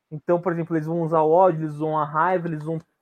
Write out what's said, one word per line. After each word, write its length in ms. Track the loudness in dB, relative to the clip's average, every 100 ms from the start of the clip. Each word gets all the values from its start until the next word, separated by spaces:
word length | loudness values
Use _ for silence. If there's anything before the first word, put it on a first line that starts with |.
| _
Então, 300 | -8 -2 0
por 120 | 0
exemplo, 240 | -4 -2 -2
eles 120 | -2
vão 140 | -2
usar 180 | 0 2
o 100 | 4
ódio, 300 | 6 4 2
eles 140 | -4
usam 220 | -4 -4 -2
a 80 |
raiva, 440 | -2 0 0 0 -2
eles 140 | -6
usam, 180 | -6 -8 -10 _